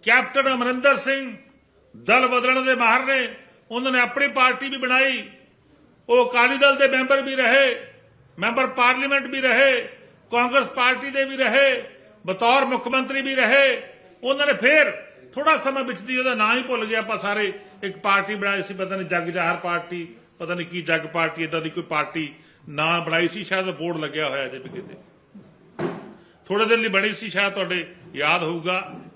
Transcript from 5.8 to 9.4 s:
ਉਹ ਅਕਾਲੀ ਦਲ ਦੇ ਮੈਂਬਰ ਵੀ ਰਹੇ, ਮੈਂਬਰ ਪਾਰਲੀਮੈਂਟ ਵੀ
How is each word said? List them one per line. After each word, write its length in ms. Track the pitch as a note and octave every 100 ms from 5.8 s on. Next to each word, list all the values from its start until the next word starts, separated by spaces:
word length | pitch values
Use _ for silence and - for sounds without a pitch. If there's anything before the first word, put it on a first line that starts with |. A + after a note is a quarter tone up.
| _ _ -
ਉਹ 200 | A#3+ B3
ਅਕਾਲੀ 280 | B3 B3 C4+
ਦਲ 180 | C#4 C#4
ਦੇ 120 | C4+
ਮੈਂਬਰ 340 | C4 B3+ C#4
ਵੀ 140 | C4+ C4+
ਰਹੇ, 400 | B3 C4 C4+ A#3 - - _ _ _ -
ਮੈਂਬਰ 280 | G#3 A#3 C4
ਪਾਰਲੀਮੈਂਟ 600 | C4 A#3+ B3+ C#4 C#4 C4
ਵੀ 140 | C4+